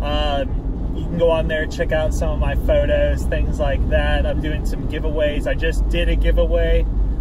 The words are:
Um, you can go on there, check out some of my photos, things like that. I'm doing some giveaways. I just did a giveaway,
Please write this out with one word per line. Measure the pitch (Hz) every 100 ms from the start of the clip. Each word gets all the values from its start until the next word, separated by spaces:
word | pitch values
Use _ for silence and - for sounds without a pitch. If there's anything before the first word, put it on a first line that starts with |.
Um, | 147 147 147 143 135 - - - - -
you |
can | - 165
go | 170
on | 165 160
there, | 156 156
check | - 165
out | 156 156
some | - 160
of | 151
my | 143 139
photos, | 143 151 143 147 147 143
things | - 151 147 -
like | 147 135 -
that. | 160 147 147 139
I'm | 143
doing | 151 156 -
some | 143 143
giveaways. | 156 151 147 151 139 147
I |
just | 135 165 160 -
did | 175 170
a | 170
giveaway, | 160 156 170 170 165 165 160 - - -